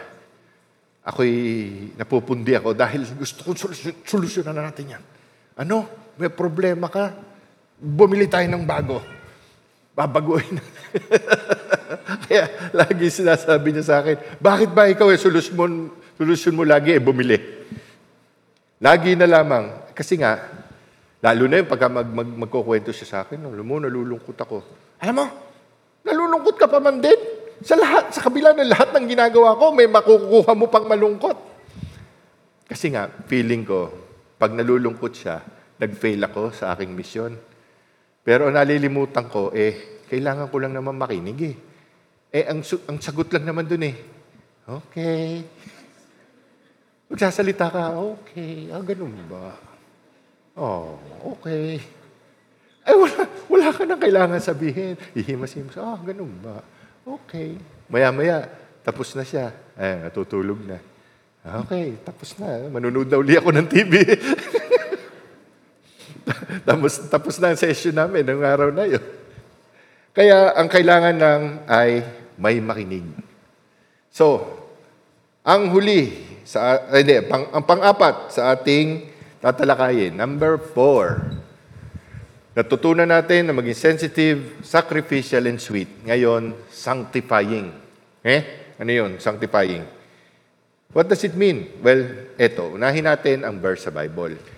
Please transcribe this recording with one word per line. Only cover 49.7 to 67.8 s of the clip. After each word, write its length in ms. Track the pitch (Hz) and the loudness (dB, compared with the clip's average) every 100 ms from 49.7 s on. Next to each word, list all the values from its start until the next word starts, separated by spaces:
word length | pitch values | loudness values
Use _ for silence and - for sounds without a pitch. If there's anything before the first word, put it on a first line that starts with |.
| _ _ _ _ _ _ _ _ - | _ _ _ _ _ _ _ _ -10
Oh, 400 | 135 92 80 73 71 165 | -8 -8 -10 -16 -20 -18
okay. 560 | - 254 160 156 156 160 - - _ _ _ _ _ _ _ _ | -16 -14 -8 -8 -6 -10 -14 -20 _ _ _ _ _ _ _ _
Ay, 80 | - | 2
wala, 320 | 392 370 - 381 - - | 4 4 0 -6 -8 0
wala 240 | 370 311 | 2 4
ka 160 | 302 349 | 2 -2
nang 80 | 339 | -2
kailangan 480 | 220 190 180 175 | 2 2 2 0
sabihin. 560 | - 147 156 135 190 175 - 127 | -4 -4 -4 -6 -8 -10 -12 -8
Ihimas-himas, 640 | 98 127 131 147 135 170 | -6 -8 -10 -12 -16 -14
"Ah, 160 | 220 214 | -12 -12
ganun 320 | 170 196 165 90 | -12 -14 -14 -16
ba? 240 | 107 107 - _ _ _ 254 | -16 -18 -20 _ _ _ -18
Okay." 480 | 277 - 165 160 170 - - - | -18 -16 -14 -12 -14 -18 -20 -6
Maya-maya, 560 | 120 131 131 160 165 127 - - _ | 0 0 0 -2 -2 -6 -16 -20 _
tapos 320 | - - 131 135 | -8 -8 -8 -12
na 80 | |
siya. 320 | 131 151 120 - _ - | -10 -8 -8 -12 _ -10
Ayan, 240 | 95 90 | -8 -8
natutulog 560 | 85 104 92 101 98 104 | -10 -10 -8 -6 -6 -8
na. 160 | 101 90 - _ _ _ _ _ 82 107 | -12 -16 -20 _ _ _ _ _ -14 -12
"Okay, 320 | 104 180 160 110 | -8 -6 -8 -10
tapos 320 | - - - - | -16 -20 -20 -14
na. 320 | 202 120 139 | -12 -10 -10
Manunood 400 | 127 120 127 131 | -6 -4 -2 0
na 80 | 139 | 2
uli 240 | 139 165 | 4 4
ako 160 | 170 147 | 4 2
ng 100 | - | 2
T 160 | - 208 | 2 4
V." 40 | 175 | 4
<laughs> 80 | 190 208 262 - - - - 494 - 381 - - - _ _ _ _ _ _ _ - - - - - 190 | 4 2 0 -4 -4 -6 0 -2 -2 -10 -12 -20 -20 _ _ _ _ _ _ _ -20 -14 -10 -10 -10 -6
Tapos, 500 | - 139 139 - - | 0 2 0 -2 -4
tapos 240 | 151 - 156 | -4 -4 -2
na 100 | 175 | 0
ang 80 | 165 | 0
session 380 | 170 151 | -2 -2